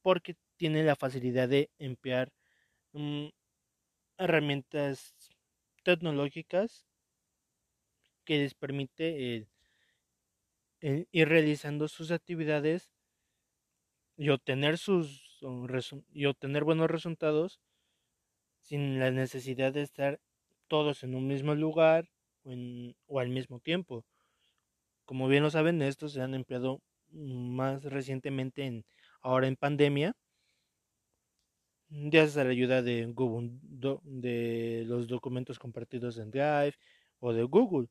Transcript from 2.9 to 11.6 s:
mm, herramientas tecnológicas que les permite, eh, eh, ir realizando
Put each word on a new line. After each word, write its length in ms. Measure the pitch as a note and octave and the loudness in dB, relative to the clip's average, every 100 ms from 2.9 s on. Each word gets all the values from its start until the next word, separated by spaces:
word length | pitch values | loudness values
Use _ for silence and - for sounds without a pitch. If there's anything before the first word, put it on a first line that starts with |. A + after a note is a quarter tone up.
mm, 340 | D3 D3 D3 D3 _ _ _ _ _ _ _ _ - | -10 -6 -6 -8 _ _ _ _ _ _ _ _ -4
herramientas 960 | F3+ E3 D3 C#3 - D3 C#3+ C3 - _ - _ _ _ _ _ | 2 2 2 -2 -4 -4 -2 -4 -12 _ -20 _ _ _ _ _
tecnológicas 1000 | - F3 E3 C#3+ C#3+ E3 - F3 A3 - _ _ _ _ _ _ _ _ _ _ _ _ _ _ - | 2 2 2 0 -2 -4 -4 -2 -2 -6 _ _ _ _ _ _ _ _ _ _ _ _ _ _ -2
que 120 | D3+ | 0
les 140 | C#3 | 0
permite, 840 | - C#3+ C#3+ C3+ - D#3+ D3+ B2+ A2+ | -4 -8 -6 -8 -6 -6 -4 -6 -6
eh, 120 | A2 _ _ _ _ _ _ _ _ _ _ _ _ _ | -10 _ _ _ _ _ _ _ _ _ _ _ _ _
eh, 240 | D3+ C#3+ F3+ | -4 -4 0
ir 180 | E3 D#3 | 2 6
realizando 580 | E3 D3+ D3 | 6 4 0